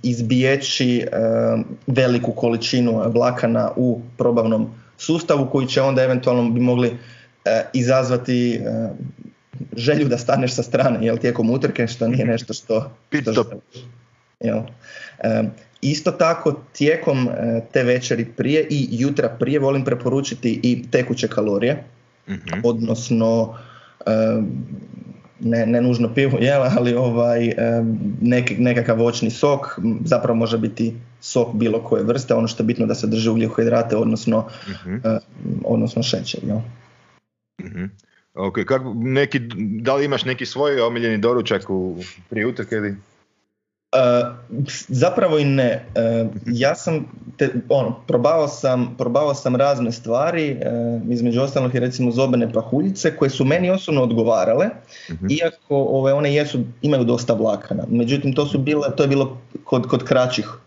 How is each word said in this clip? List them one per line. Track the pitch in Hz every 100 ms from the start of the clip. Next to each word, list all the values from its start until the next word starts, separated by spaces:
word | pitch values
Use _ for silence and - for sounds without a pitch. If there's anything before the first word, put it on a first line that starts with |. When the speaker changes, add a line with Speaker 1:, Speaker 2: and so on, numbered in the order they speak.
Speaker 1:
izbjeći, | 127 120 113 123 131 139 135 - 123 123
e, | - - 113 113 113 113 113 - -
veliku | 131 127 120 123
količinu | - 120 117 117 127 120 110 107
vlakana | 117 123 123 120 113 120
u | - 127 117 - -
probavnom | 120 120 113 110 113 - - _
sustavu | - 165 160 147 127
koji | 139 127
će | -
onda | 135 127
eventualno | 127 123 127 123 120
bi | 120
mogli, | 123 123 120 120 - - - _ -
e, | 110 -
izazvati, | 131 123 131 123 123 123 123 120 117
e, | 110 113 110 - 131 - - _ _ - -
želju | 113 117 147 139
da | 117
staneš | - 131 127
sa | -
strane, | 127 131 127 113
jel, | 113 113
tijekom | 123 120 113
utrke, | 127 120 - 117
što | - 117
nije | 123 117
nešto | 113 -
što, | - - 110 143 - _
Speaker 2:
Pit | 151
Speaker 1:
što | 120
Speaker 2:
stop. | 107 113
Speaker 1:
želiš, | 101 _ 127 - - _ _ _ _
jel. | 113 110 110 - - - - -
E, | 113 113 110 - - _
isto | 135 151 -
tako | - 165 165 160 139 -
tijekom, | - 143 165 160 135 123
e, | - 117 113 113
te | 135
večeri | 123 123 123 117 120
prije | - 127 156 151
i | 151 127
jutra | 113 139 139 117
prije | 117 127 147
volim | 139 139 131
preporučiti | 123 123 135 139 - 120 110
i | 123 123 -
tekuće | - 123 127 117
kalorije, | - 104 101 117 156 - _ _ _ -
Speaker 2:
Mhm. | 95 104 98
Speaker 1:
odnosno, | 117 113 113 113 - 117 113 113 110 - - - - _
e, | - 110 110 110 101 64 64 71 - - - - - _
ne, | 113 117 113
ne | 120
nužno | 123 120 117
pivo, | 120 139 123
jel, | 123 143 127
ali | 196 123 120
ovaj, | 127 117 120 117 117
e, | - 117 117 113 107 101 98
nek-, | 117 123 120 101
nekakav | 123 120 113 113
voćni | 117 117 117
sok, | - 143 139 - -
m, | 104 110
zapravo | - 120 123 117
može | 113 113
biti | 110 - 117 113 - -
sok | - 127 120
bilo | 110 113 110
koje | 113 107
vrste, | 104 127 123
ono | 117 113
što | -
je | 110
bitno | 123 110
da | 113
sadrži | 110 110 113
ugljikohidrate, | 113 113 117 117 120 113 107
odnosno, | 113 110 - 113 110 - -
Speaker 2:
Mhm. | 92 90 104
Speaker 1:
e, | 113 110 _ - - - -
odnosno | 113 110 -
šećer, | 120 95 - -
jel? | - 104 117 - - _ _ _ _ _ _ -
Speaker 2:
Mhm. | 95 95 95 98 _ _ _ -
Ok, | 98 110
kak-, | 104 131 127 113
neki, | 120 131 139 139 117 107 107 110
da | 120 139
li | 143
imaš | 131 127
neki | 123 123
svoj | 127 147 139
omiljeni | 117 117 117 107
doručak | 113 123 110 101 95
u, | 95 92 87 90 - 90
prije | 107 113
utrke | 113 101 110
ili? | 104 98 - _ _ _ _ _ _ _ _
Speaker 1:
E, | 131 123 123 120 - - 117 139 - -
zapravo | 127 165 185 190 156
i | 143
ne. | 135 123 107 - -
E, | 113 113 113 104 135
ja | 120 135 165
sam | - 160 - - - -
te-, | 135 123 -
ono, | 143 117 120
probao | - 123 131 160 147
sam, | - 135 123 120 -
probao | 123 127 147
sam | 135 131 123
razne | 139 135 120
stvari, | 113 110 120 156 170 151
e, | 127 - 117 117 117 110
između | 120 120 117
ostalog | 135 135 127 127
i |
recimo | 123 123 123
zobene | 117 135 123 113
pahuljice | 113 113 139 190 190 165
koje | 147 139
su | - 135
meni | 165 180
osobno | 190 - 147
odgovarale, | 123 117 113 110 92 123 202 247 - - -
Speaker 2:
Mhm. | 82 95
Speaker 1:
iako | 147 165 - _
ove, | 139 135 135 135
one | 139 147
jesu, | 143 147 127 - -
imaju | 147 139
dosta | 117 120 -
vlakana. | 107 110 101 - 101 -
Međutim, | 117 120 139 143
to | 127 147
su | 139
bile, | 135 151 139 127
to |
je | 143
bilo | 139 131 - - -
kod, | - 127 -
kod | 127
kraćih | - 135 127 - - -